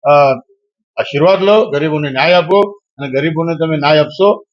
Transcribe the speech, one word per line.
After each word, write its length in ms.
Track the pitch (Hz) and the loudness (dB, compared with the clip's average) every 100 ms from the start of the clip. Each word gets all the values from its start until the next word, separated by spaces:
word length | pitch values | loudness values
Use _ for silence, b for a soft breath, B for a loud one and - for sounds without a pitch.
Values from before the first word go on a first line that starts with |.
અ, 80 | 147 143 139 135 - _ _ _ _ - | 2 2 2 0 -8 _ _ _ _ -8
આશીર્વાદ 460 | - 139 165 190 | -6 0 2 2
લો, 280 | 190 214 214 | 2 2 0
ગરીબોને 400 | 143 156 151 147 | -2 -4 -4 -4
ન્યાય 220 | 131 151 | -2 2
આપો 280 | 180 160 196 202 | 2 2 0 0
અને 380 | 202 _ _ 139 | -6 _ _ -6
ગરીબોને 460 | 131 151 156 165 | -2 -2 -4 -4
તમે 220 | 160 160 156 | -4 -4 -2
ન્યાય 220 | 143 151 | 2 2
આપશો 460 | 147 - 196 - _ | 0 0 0 0 _